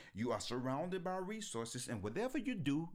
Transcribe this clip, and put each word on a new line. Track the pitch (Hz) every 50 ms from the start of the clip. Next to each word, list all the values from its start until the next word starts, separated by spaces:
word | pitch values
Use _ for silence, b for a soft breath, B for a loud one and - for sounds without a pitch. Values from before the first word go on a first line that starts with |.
| B B B
you | 92 113 127
are | 113 104
surrounded | - - 117 123 131 131 131 143 165 180 180 185 170
by | 185 185 190
resources, | 190 185 214 220 208 - - 117 117 113 - 123 120 -
and | 120 107 92
whatever | 107 110 170 226 254 262 311
you | 220 262 254
do | 202 143 143 143 151 165 165 -